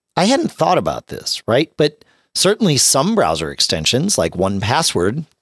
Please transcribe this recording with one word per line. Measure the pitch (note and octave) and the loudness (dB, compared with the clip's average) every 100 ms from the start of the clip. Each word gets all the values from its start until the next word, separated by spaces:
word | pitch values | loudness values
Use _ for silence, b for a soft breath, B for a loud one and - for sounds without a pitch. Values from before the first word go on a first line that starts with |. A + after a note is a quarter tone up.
| _ - | _ -2
I | |
hadn't | F#3+ C#4 D#4+ | 2 2 -2
thought | - D#3+ F3+ | -2 0 2
about | E2 B1 - | 0 -6 -10
this, | - - - - | -12 -8 -8 0
right? | A#2 D#3+ - | 0 0 0
But | D3+ D3+ _ _ _ | -2 -2 _ _ _
certainly | - F#3 G#3 G3+ C#3 | -2 0 2 2 2
some | - C3+ D#3+ | 2 2 2
browser | A3 G#2 D#2+ D#2 | 2 0 0 -4
extensions, | C#2+ - F2 D2+ A#2+ F#2+ - | -4 -2 -2 0 0 0 0
like | E2 E2+ | -2 0
one | F#2+ G2 | -2 -2
password, | G2+ C3+ E3 - F2+ C3+ D#3+ _ | -2 0 0 0 -2 -2 -10 _